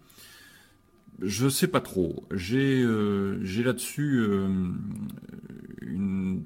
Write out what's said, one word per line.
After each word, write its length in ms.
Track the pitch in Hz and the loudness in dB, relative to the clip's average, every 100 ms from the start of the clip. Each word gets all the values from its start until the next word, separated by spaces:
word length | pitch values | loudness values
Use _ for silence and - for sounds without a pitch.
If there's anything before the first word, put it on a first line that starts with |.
| - - - - - - - _ _ _ - - | -20 -20 -20 -20 -20 -20 -20 _ _ _ -20 -6
je 260 | 95 98 135 | -4 2 2
sais 200 | 139 120 | 4 2
pas 120 | 131 | 2
trop. 440 | - 95 82 - - | 0 0 0 -2 -6
J'ai, 520 | 98 87 127 139 131 | -6 0 2 4 4
euh, 600 | 120 110 104 101 98 95 | 4 4 2 2 0 -2
j'ai 200 | 95 98 | -2 0
là-dessus, 560 | 123 113 - - 147 131 | 0 0 -4 -2 2 4
euh, 300 | 107 98 95 95 90 98 - - - - - - - - - - | 4 4 2 2 0 -2 -6 -6 -8 -10 -14 -16 -14 -14 -14 -12
une 640 | - 87 98 95 95 92 | -8 -2 0 0 0 -2